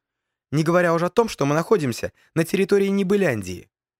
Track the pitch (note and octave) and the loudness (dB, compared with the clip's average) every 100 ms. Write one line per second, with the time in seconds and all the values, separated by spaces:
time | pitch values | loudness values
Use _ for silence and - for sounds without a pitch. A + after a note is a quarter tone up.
0 | _ _ _ _ _ D3 D#3+ F3 F3 E3 | _ _ _ _ _ -2 2 2 2 0
1 | F3 - A3+ - C#3+ D3+ E3+ G#3+ C#3 A2+ | 0 0 -2 -2 0 0 2 0 0 -4
2 | - - _ D#3+ E3 F#3+ G3 G3+ G3 G3 | -8 -12 _ -4 -2 -2 2 2 2 0
3 | F#3 G3+ F3+ A2+ F#2 F2+ - _ _ _ | 0 0 0 -2 -6 -12 -16 _ _ _